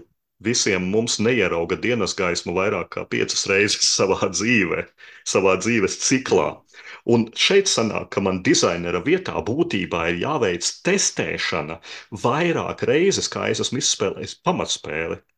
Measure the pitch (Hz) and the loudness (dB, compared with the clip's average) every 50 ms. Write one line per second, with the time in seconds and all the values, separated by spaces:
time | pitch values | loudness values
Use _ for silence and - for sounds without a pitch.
0 | - _ _ _ _ _ _ _ 92 110 123 - - 110 95 90 90 92 101 110 | -8 _ _ _ _ _ _ _ -4 -2 0 0 2 2 0 0 0 0 0 0
1 | 120 120 - - 104 117 131 113 92 85 82 85 85 82 - - - - 123 113 | 0 0 -2 0 2 2 2 2 2 2 2 0 0 -2 -2 -2 0 -2 0 0
2 | 92 85 - - 92 87 87 - - 95 87 92 95 107 107 87 82 - - - | 0 -2 -2 -2 -2 -2 -2 -2 -4 -2 -2 0 0 0 0 -2 -4 -6 -8 -10
3 | - - 123 113 104 - - - - 98 98 98 104 101 - - - - - - | -8 -4 -2 -2 -2 0 -2 -4 0 0 2 2 2 2 2 0 2 0 2 2
4 | 107 92 92 - - 98 90 95 104 120 123 110 92 82 85 85 87 - _ _ | 2 2 2 2 0 -2 -2 -2 0 2 4 4 4 2 0 -4 -4 -8 _ _
5 | - - - - - - - 107 95 95 92 95 90 113 120 110 95 90 - - | -20 -20 -20 -14 -8 0 2 4 4 4 4 4 2 0 2 2 2 0 -2 -2
6 | - - 135 131 131 - - 107 73 73 - - _ _ _ - - - - - | 0 0 0 0 2 2 2 2 2 2 -4 -8 _ _ _ -20 -20 -20 -20 -10
7 | - 113 117 117 113 - - - - - 190 196 196 196 - - 113 107 92 90 | 0 2 4 4 4 0 -2 0 2 4 6 4 4 4 2 0 0 0 -2 -4
8 | 87 - - 104 98 95 92 87 - 135 170 - - 98 85 87 85 87 87 90 | -6 -4 -4 0 0 0 0 0 2 2 4 4 4 2 2 0 -2 -2 -2 -2
9 | 87 135 180 180 - - 80 82 - 107 123 156 - - - 95 87 - - 85 | 0 0 0 0 0 -4 -6 -4 -4 -2 0 0 0 0 0 -2 -2 -2 -2 -2
10 | 82 85 87 87 98 135 156 139 113 95 87 85 - - - - - 175 196 196 | 0 0 -2 -2 -2 -2 0 0 0 0 0 -2 -4 -6 -6 -2 -2 0 0 2
11 | - - - - 104 80 82 - - - - 82 76 78 80 - - - - - | 0 0 -2 -2 -4 -4 -4 -4 -4 -4 -2 -4 -4 -6 -10 -12 -14 -18 -18 -18
12 | - - 113 95 - 120 131 151 175 170 156 123 90 87 85 - - 110 127 160 | -16 -14 -12 -2 -2 0 0 2 0 0 0 -2 -2 -4 -6 -4 0 0 2 4
13 | 185 196 - - - - - 101 98 104 110 - 110 - 117 131 - - - - | 4 2 2 0 -2 -4 -6 -4 -2 -2 -2 -2 -2 -4 -2 -2 -2 -2 -2 0
14 | 107 92 - - - - - _ - 175 185 101 80 - - - - 78 76 80 | -2 -4 -4 -6 -10 -12 -12 _ -2 -2 0 0 -2 -4 -6 -8 -6 -8 -6 -6
15 | 82 82 85 85 _ _ _ | -4 -4 -6 -8 _ _ _